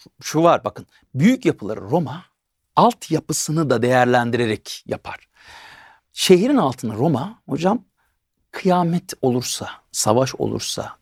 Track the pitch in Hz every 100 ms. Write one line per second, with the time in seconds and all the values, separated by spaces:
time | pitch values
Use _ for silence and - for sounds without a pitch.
0 | - - - 151 170 123 104 - - _
1 | _ 131 196 262 160 - 101 101 95 165
2 | 120 165 - _ _ _ _ - 220 -
3 | - 156 - 156 - 156 147 120 123 127
4 | 123 123 120 120 117 107 - - - -
5 | - - _ _ - - - - - _
6 | _ - - 180 247 277 143 123 113 107
7 | 160 123 185 - - 147 180 233 - _
8 | _ _ _ _ _ - 185 180 170 175
9 | - - 131 123 - - - - _ -
10 | - 113 131 - 110 110 - - - -